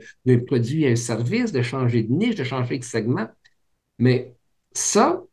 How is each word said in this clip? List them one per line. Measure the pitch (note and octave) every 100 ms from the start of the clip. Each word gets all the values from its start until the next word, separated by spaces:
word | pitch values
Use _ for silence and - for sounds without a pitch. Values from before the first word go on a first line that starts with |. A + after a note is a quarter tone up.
| - -
d'un | B2+ B2
produit | B2 B2+ A#2 D#3 C#3+
à |
un | A#2
service, | - A2 A#2 A3 A#3
de | C#3+
changer | A#2 C3+ B2 A#2
de | G#2
niche, | D3 A#3+ G#3
de |
changer | B2 C3 B2 C#3+
de |
segment. | - A2+ A2 D#3+ A3+ _ _ _ _ _ _ -
Mais | B2 B2 A#2+ - _ _ _
ça, | - - G3+ C#4 F#4 -